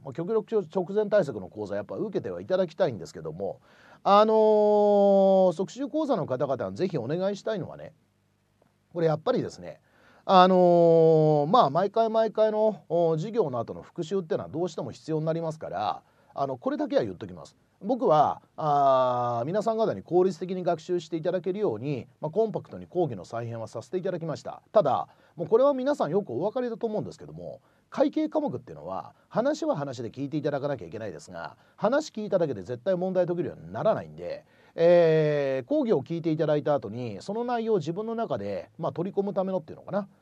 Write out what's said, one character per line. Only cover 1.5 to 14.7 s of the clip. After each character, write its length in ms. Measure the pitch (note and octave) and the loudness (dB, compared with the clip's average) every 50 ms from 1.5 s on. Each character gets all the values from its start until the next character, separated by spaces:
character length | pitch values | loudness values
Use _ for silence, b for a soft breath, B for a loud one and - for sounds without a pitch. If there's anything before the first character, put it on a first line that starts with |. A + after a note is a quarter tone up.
| - G#2+ G#2 | -10 -8 -8
座 80 | F#2 G2+ | -6 -6
や 80 | G2+ | -6
っ 20 | G2+ | -6
ぱ 100 | - G2 | -6 -6
受 160 | A#2+ G3 A3 | -6 -6 -4
け 100 | F#3+ E3 | -4 -4
て 80 | A2+ G2+ | -4 -4
は 100 | F2 F2 | -8 -8
い 60 | G2 | -4
た 100 | G#2 F#3 | -2 0
だ 100 | F#3 F#3+ | 0 0
き 80 | D#3+ - | 0 0
た 140 | - F#3+ D3 | 0 0 0
い 40 | |
ん 60 | A#2 F2 | -2 -4
で 80 | D#2+ | -10
す 80 | - - | -12 -12
け 80 | F2 | -10
ど 100 | D#2 D#2+ | -10 -10
も、 280 | D#2+ F2+ G2 F2 - - b b b b b b b b b | -8 -6 -8 -8 -8 -10 b b b b b b b b b
あ 200 | F3+ G3+ G#3 A3 | 4 6 6 6
の 80 | A3 A3 | 6 4
ー、 1200 | A3 G#3+ G#3+ G#3+ G#3+ G#3 G#3 G#3 G#3 G#3 G#3 G3+ G3+ G3+ G3+ G3 G3 F#3+ G3 F#3+ F#3+ F#3+ F3+ E3 | 4 4 4 4 4 4 4 4 4 4 4 6 6 6 6 6 6 6 6 6 6 6 4 2
即 160 | F3+ F#3+ - | 0 -4 -6
習 180 | - A#3+ C#4+ A3+ | -6 -8 -8 -4
講 180 | - D#4 D#4+ | -2 -2 0
座 100 | C4+ B3+ | 0 0
の 100 | F#3 C#3 | -2 -2
方 200 | A#2+ B2+ B2+ D3 | -2 -2 -2 -2
々 240 | B2+ C3 A#2 G#2 F#2+ | -2 -2 -2 -4 -6
に 60 | F#2+ | -4
ぜ 100 | G#2+ F#3 | -4 -4
ひ 120 | F#3+ E3 C3+ | -2 -2 -4
お 100 | G#2+ B2+ | -4 -4
願 240 | D#3+ F3+ F#3+ G3+ | -4 -2 -2 -4
い 40 | G#3 | -4
し 60 | G3 | -6
た 120 | - A3 A3 | -6 -6 -6
い 40 | F3+ | -6
の 100 | B2+ - | -6 -10
は 80 | C#2+ | -12
ね、 180 | D2 D#2 - _ _ _ _ _ _ _ _ _ _ _ _ _ _ _ _ _ _ _ _ | -14 -16 -18 _ _ _ _ _ _ _ _ _ _ _ _ _ _ _ _ _ _ _ _
こ 80 | - F3 | -4 0
れ 80 | E3 D#3+ | 0 2
や 60 | D3+ | 2
っ 40 | D3+ | 0
ぱ 120 | - B3 | 0 0
り 100 | C4+ F#3+ | 0 0
で 80 | A#2 F2 | 0 -4
す 80 | - - | -6 -12
ね、 220 | F2 E2 - _ b b b b b b b b b | -14 -16 -16 _ b b b b b b b b b
あ 200 | - F#3+ F3+ F3+ | 6 8 8 8
の 1000 | F#3 F#3 F3+ F3+ F3 F3 E3+ E3+ E3 E3 E3 D#3+ D#3+ D#3+ D#3 D#3 D#3 D3+ D3 D3 D3+ | 8 8 6 6 6 6 6 6 8 8 8 8 8 8 6 6 6 4 4 2 4
ー、 20 | |
ま 160 | A3 B3 E3+ | 4 4 6
あ、 40 | C#3 | 4
毎 200 | C#3 E3+ G3 G3 | 4 0 0 0
回 200 | - A3+ A3+ A3 | 2 2 0 2
毎 220 | A3 A3+ A3+ A3 | 2 0 0 0
回 180 | - A3 A3 A3 | 2 2 2 2
の、 320 | G#3+ G#3+ A3 A3 F#3+ D#3 - - | 2 2 0 0 0 -4 -6 -2
お、 260 | D#3 E3+ E3+ D#3+ E3 | 0 2 2 2 2
授 180 | D#3 E3+ A3+ | 0 -2 -4
業 160 | G#3 A#3 F3+ C#3 | 0 0 0 0
の 100 | B2 A#2 | 0 -4
後 160 | A2+ - F2 | -6 -6 -8
の 80 | E2+ | -12
復 220 | - - - E3+ E3 | -14 -14 -10 -10 -6
習 160 | D#3+ G3+ G3 | -4 -4 -4
っ 20 | E3+ | -4
て 120 | D#3 G3 | -2 -4
の 60 | C3 | -4
は 60 | F2+ E2 | -4 -6
ど 140 | A#2 D#3+ F3+ | -6 -6 -6
う 40 | |
し 60 | E3+ | -6